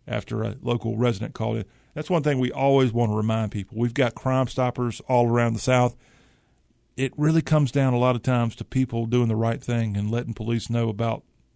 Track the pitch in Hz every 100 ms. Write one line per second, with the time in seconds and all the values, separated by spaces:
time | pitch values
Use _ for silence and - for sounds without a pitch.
0 | - 117 - 110 107 - 120 117 113 110
1 | 123 98 110 - 113 113 101 _ _ 147
2 | 156 175 143 135 127 139 139 135 131 117
3 | 113 107 107 110 107 101 95 110 120 120
4 | 120 - 131 131 127 - 123 123 123 -
5 | - 123 120 120 117 113 - 127 123 -
6 | _ _ _ _ _ _ _ _ _ -
7 | 131 - 151 160 156 156 139 139 131 123
8 | 127 120 131 123 117 - - 127 127 117
9 | 117 123 117 110 113 117 - 117 110 101
10 | 104 113 113 110 110 117 - 117 113 104
11 | 117 110 - _ _